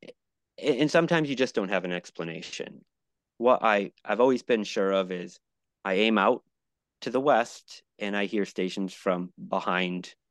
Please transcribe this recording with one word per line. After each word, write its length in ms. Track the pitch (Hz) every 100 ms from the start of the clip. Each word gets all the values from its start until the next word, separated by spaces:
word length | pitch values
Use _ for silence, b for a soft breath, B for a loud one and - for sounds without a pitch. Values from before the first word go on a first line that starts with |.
| - - _ _ _ -
a-, 220 | 127 123
and 100 | 151
sometimes 380 | 170 165 165 147
you 60 |
just 200 | 127 127
don't 160 | - 95
have 140 | 98
an 80 | 90
explanation. 920 | 87 - - 82 80 - - - - _ _ _ _ _ -
What 260 | 120 110
I, 260 | 113 104 98 -
I've 160 | - 107
always 240 | 131 123
been 180 | - 113
sure 300 | 101 107 98
of 180 | 98 92
is 300 | 90 87 - _ _ _ _
I 100 | 98
aim 240 | 95 110 110
out 260 | 101 127 - _ _ _ _ _
to 100 | -
the 100 | 127
west, 640 | 143 117 117 - - - _ -
and 180 | 104 101
I 100 | 101
hear 180 | 107
stations 500 | 95 - 92 101 95
from 380 | - 98 90 90 - 95
behind, 640 | 95 98 92 90 90 - - _